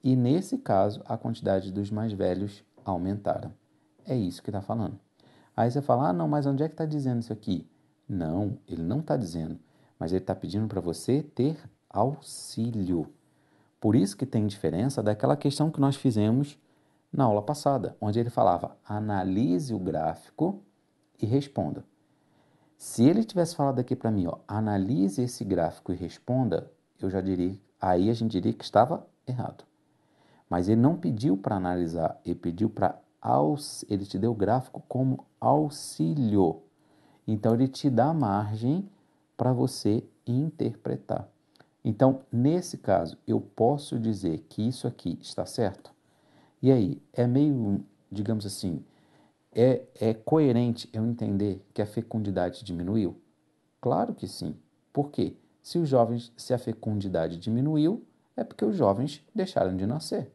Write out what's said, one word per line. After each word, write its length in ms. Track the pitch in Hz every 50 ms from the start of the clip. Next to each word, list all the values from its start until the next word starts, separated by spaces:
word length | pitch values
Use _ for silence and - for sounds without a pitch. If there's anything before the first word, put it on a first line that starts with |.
E 120 | - 120 131
nesse 440 | 131 120 117 139 180 190 - - 269
caso, 420 | - - 110 95 95 104 107 - -
a 100 | - 120
quantidade 560 | 113 - 120 113 - - 101 98 95 95 101
dos 180 | 92 101 101 98
mais 220 | 107 107 110 113
velhos 500 | 104 95 95 92 90 95 101 101 - - _ _ _ - -
aumentaram. 680 | 101 95 87 90 92 101 101 - - - - - 80 - _ _ _ _ _ _ _ _ _ _
É 100 | - 139
isso 280 | 123 104 87 85 -
que 100 | _ -
tá 80 | 104 98
falando. 400 | 92 - 113 117 107 - 110 104 _ _ _ _ _ _ _ _ _ _ _
Aí 140 | - 113 120
você 100 | 123 143
fala, 300 | 143 - 127 120 139 165
"Ah, 20 |
não, 160 | 180 175 165 156
mas 160 | 147 147 139
onde 180 | 143 139 135
é 60 | 151 160
que 80 | 156
tá 80 | - 160
dizendo 380 | 156 151 151 139 131 123 117
isso 100 | 113 -
aqui?" 340 | 107 104 - - 95 80 - _ _ _ _ _ _ _ _
Não, 520 | - 101 92 85 80 82 92 107 98 - - _ -
ele 140 | - 80
não 180 | 82 85 110 147
tá 160 | 160 - 151
dizendo, 420 | 143 110 85 82 85 80 80 82 - _ _ _ _ _ _ _ _
mas 140 | - 82
ele 100 | 90 92
tá 120 | 92 - 95
pedindo 340 | - - 92 87 104 110 107
pra 100 | 98 95
você 440 | 85 87 80 - - - 123 143
ter 360 | 156 - _ - 120 147 160 - - - _ _ _ _
auxílio. 1200 | - 95 107 135 147 - - - - - - - - - 113 120 117 107 95 90 90 85 73 - - _ _ _ _ _ _ _ _ _ _ _ _ _
Por 160 | - 107 104
isso 180 | 135 185 202 -
que 120 | - 135
tem 200 | 127 - 113 104
diferença 560 | 104 104 - - 80 78 85 110 139 139 -
daquela 360 | 107 107 104 104 - 131 147 147
questão 320 | - 143 139 - 151 160
que 100 | 156 -
nós 160 | 139 139 135
fizemos 640 | - - 135 110 104 104 107 113 131 143 143 - _ _ _ _ _ _ _ _ _ _ _
na 140 | - 139 139
aula 160 | 117 104 104
passada, 560 | 104 - 147 143 - 147 139 131 92 82 - -
onde 220 | - 107 104 117
ele 80 | 120 120
falava, 480 | - - 117 98 87 85 - - - _ _
"Analise 880 | - 104 107 107 107 104 95 92 95 92 101 117 170 180 180 156 131
o 60 | 113 98
gráfico 840 | 90 92 80 80 78 80 82 - - - _ - 151 175 202 - - _ _ _ _ _ _ _ _ _ _ _
e 60 | -
responda." 580 | 104 117 139 139 - - - 90 76 - - - _ _ _ _ _ _ _ _ _ _ _ _ _ _ _ _ _ _
Se 280 | _ - - - - 117
ele 200 | 139 180 220 226
tivesse 320 | - - 185 170 165 -
falado 220 | - 143 139 131 123
aqui 180 | 120 - 127
pra 140 | 127 - 113
mim, 160 | 110 101 90
ó, 100 | 85 82 - -
"Analise 760 | - 101 107 110 107 104 98 95 98 131 165 98 - 98 -
esse 220 | 123 123 - - 113
gráfico 500 | 98 95 87 82 80 - - _ - 92
e 20 |
responda", 720 | 85 90 82 - - _ - 123 131 127 110 82 - - - _ _ _ _ _ _
eu 80 | - 95
já 140 | 92 95
diria, 360 | 92 95 95 90 87 92 101 110 _ _ _ _
aí 300 | - 95 90 87 95 107
a 20 |
gente 200 | 117 117 113 110
diria 200 | - 120 - 110
que 120 | 113 - -
estava 420 | - - 101 113 135 165 - - - _ _ _
errado. 380 | - 131 117 - - - - - _ _ _ _ _ _ _ _ _ _ _ _ _ _ _ _ _
Mas 200 | 87 87 90 98
ele 120 | 110 113
não 160 | 117 143 175
pediu 420 | 190 170 175 135 107 113 156 190 -
pra 180 | - 131 110
analisar, 640 | 95 92 90 90 87 87 82 80 85 80 - - - _
ele 100 | - 90
pediu 340 | - - 87 85 87 107 113
pra 320 | - - 98 92 - - _ _ _ _
aux-, 640 | - 110 123 135 147 151 151 143 - - - - - -
ele 160 | 104 98 98
te 140 | - - 95
deu 140 | 98 117
o 20 | 110
gráfico 480 | 104 98 92 113 131 131 - - 143 -
como 380 | _ - 127 131 131 131 127 - _ _ _
auxílio. 1200 | 117 117 135 147 156 147 143 - - - - - 156 165 160 147 127 110 101 101 92 82 80 - - _ _ _ _ _ _ _ _ _ _ _ _
Então, 280 | - 110 104 - 113 117
ele 120 | 120 131
te 220 | 131 135 - - 143
dá 240 | 123 113 120 147
margem 760 | 165 160 135 104 98 101 107 104 107 107 117 123 151 185 196 - _ _ _ _ _ _ _ _ _
pra 160 | - 113 127 131
você 500 | 120 127 131 - - - 104 104 120 - - _ _ _
interpretar. 1000 | - 120 127 151 165 160 - 113 113 117 - _ 123 131 131 - - - 92 104 - _ _ _ _ _ _ - _ _ _
Então, 380 | _ 120 110 101 131 131 135 135 - _
nesse 460 | - 117 123 143 160 180 175 - -
caso, 400 | - - - 98 87 85 80 - _ _
eu 140 | - 110 110
posso 580 | - - _ - 110 123 147 143 143 - - 123
dizer 460 | 110 113 110 95 95 87 80 76 - _
que 200 | - - 104 120
isso 180 | 127 - -
aqui 320 | 127 - - - 87 - -
está 260 | - - - - -
certo? 460 | - - - 117 95 95 - _ - _ _ _ _ _ _ _ _ _ _ _ _ _ _
E 100 | - 127
aí, 320 | 135 123 104 - 139 - _ _
é 140 | - - 120
meio, 560 | 123 123 135 147 151 143 123 113 101 98 101 - - _ _ _ _
digamos 320 | 98 101 104 101 113 107 98
assim, 400 | 98 101 - - 92 82 - - _ _ _ _ _ _ _ _ _ _ _ _ _
é, 320 | _ 110 120 131 127 - - - _
é 180 | - 107 113
coerente 760 | 113 113 - - 156 160 151 135 120 120 120 120 117 - - -
eu 140 | - 110 110
entender 580 | 117 117 117 110 107 101 98 104 104 92 98 - _
que 80 | _ -
a 60 | 104
fecundidade 760 | 101 - 117 110 - - 110 104 101 95 92 90 90 87 -
diminuiu? 560 | - 95 90 85 87 90 104 113 101 85 - - _ _ _ _ _ _ _ _ _ _ _ _
Claro 340 | - 123 139 170 226 - -
que 140 | - - -
sim. 260 | - - 85 80 - - _ _ _ _ _ _
Por 180 | _ 143 143 147
quê? 240 | - - 98 - - _ _ _ _ _
Se 160 | _ - - 170
os 100 | 170 143
jovens, 440 | 131 123 117 104 120 120 120 - _
se 160 | - - -
a 60 | 127 120
fecundidade 800 | - 120 110 - - 110 107 101 98 98 92 85 80 82 85 85
diminuiu, 680 | 87 110 110 120 131 151 156 151 151 165 214 240 - _ _ _ _ _ _
é 80 | - 233
porque 200 | - - - 208
os 120 | 214 214
jovens 480 | 190 131 101 98 107 131 156 - - _ _ _
deixaram 420 | 214 190 185 - - 95 92 92
de 100 | 92 95
nascer. 440 | 104 127 156 160 - - - 139 - _